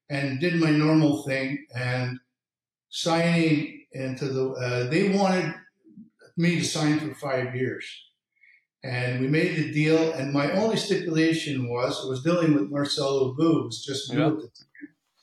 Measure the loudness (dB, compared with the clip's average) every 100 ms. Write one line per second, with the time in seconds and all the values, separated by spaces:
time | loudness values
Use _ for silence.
0 | -8 -4 -4 -2 0 2 4 4 6 6
1 | 4 2 -2 -4 -4 -6 -8 -6 -4 -2
2 | -4 -8 -14 _ _ _ _ _ _ -6
3 | 0 2 4 4 4 2 0 -8 -16 -10
4 | -8 -6 -4 -2 -2 -2 -4 -2 0 2
5 | 2 4 4 2 -2 -6 -14 _ _ -20
6 | -20 _ -12 -2 0 2 -2 0 0 0
7 | -2 -8 -4 -4 -4 -2 -4 -4 -10 -16
8 | -20 _ _ _ _ _ _ _ -8 -4
9 | -2 0 2 2 2 0 -2 0 4 4
10 | 2 0 -2 0 0 2 2 0 0 -2
11 | 0 2 2 2 -2 -4 -4 -2 -2 -2
12 | -6 -4 0 2 4 2 0 -2 -2 -2
13 | 0 0 0 2 2 2 0 -8 -8 -8
14 | -4 0 0 0 -6 -18 -20 -20 -20 _
15 | _ _